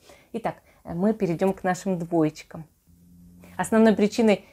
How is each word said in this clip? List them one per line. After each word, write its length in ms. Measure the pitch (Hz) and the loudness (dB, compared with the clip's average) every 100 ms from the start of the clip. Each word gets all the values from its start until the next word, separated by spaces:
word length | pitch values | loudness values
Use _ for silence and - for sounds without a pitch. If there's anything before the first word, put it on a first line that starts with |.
| - - _ | -20 -20 _
Итак, 220 | 226 175 - _ _ - | -10 -10 -10 _ _ -12
мы 280 | 170 202 | -4 -2
перейдем 380 | 220 180 165 190 | -2 -2 0 -2
к 120 | 190 | -2
нашим 360 | 190 180 196 180 | -4 -4 -4 -4
двоечкам. 680 | 170 170 156 151 - 170 156 _ _ _ _ - - - - - | -2 0 0 -4 -16 -18 -20 _ _ _ _ -20 -20 -20 -14 -8
Основной 360 | 180 220 220 | 0 4 4
причиной 520 | 190 202 - 220 196 - | 4 0 2 2 2 -4